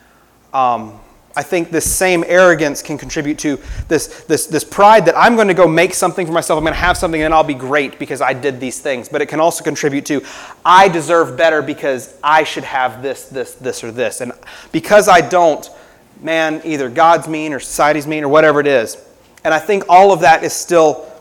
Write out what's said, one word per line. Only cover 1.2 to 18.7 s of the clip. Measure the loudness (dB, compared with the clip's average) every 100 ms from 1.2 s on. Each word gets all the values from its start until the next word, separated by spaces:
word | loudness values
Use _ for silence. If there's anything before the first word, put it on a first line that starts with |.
| _ -10
I |
think | -4 -4 -4
this | -4 -4
same | -2 0 0 2
arrogance | 4 4 4 -2 -6
can | -10 -12
contribute | -10 -8 -6 -6
to | -6 -6 -8 -10 -4
this, | -4 -4 -12
this, | -4 -4 -2
this | -6
pride | -4 2 6 6 4
that | 4
I'm | 4 4
gonna | 2
go | 4 2
make | 2 0
something | 0 -4 -4 -4
for |
myself, | -4 -2 -2
I'm |
gonna | -2
have | -2 -2 0
something, | -2 -2
and | 0
then |
I'll | 2
be | 0
great | -4 -4 -2 -2 -8
because | -10 -4
I | -4
did | -2 -4 -6
these | -8 -8
things. | -8 -8 -6
But | -6
it | -4
can | -2
also | -2 -2
contribute | -6 -4 -4 -4 -4
to, | -6 -8 -16 -20 -4
"I | 4 6 6
deserve | 2 0 0 0 0
better | 0 0
because | -4 -6 -4 -6 -8 -6
I | 0 2
should | 0 -6
have | -8 -4 -4 -6
this, | -10 -10 -12
this, | -12 -12
this, | -10 -10 -10
or | -10
this. | -6 -6 -6
And | -12 -14 -20 -20 -8
because | -6 2 4 6
I | 4
don't, | 4 2 2 0 -8 -20 _ _ _ _
man, | -4 -2 -2 -4
either | -6 -6 -4
God's | 2 4 4 0
mean | -8 -8
or | -8
society's | -8 -2 0 0 -4
mean | -4
or | 2
whatever | 4 4 2
it |
is." | 2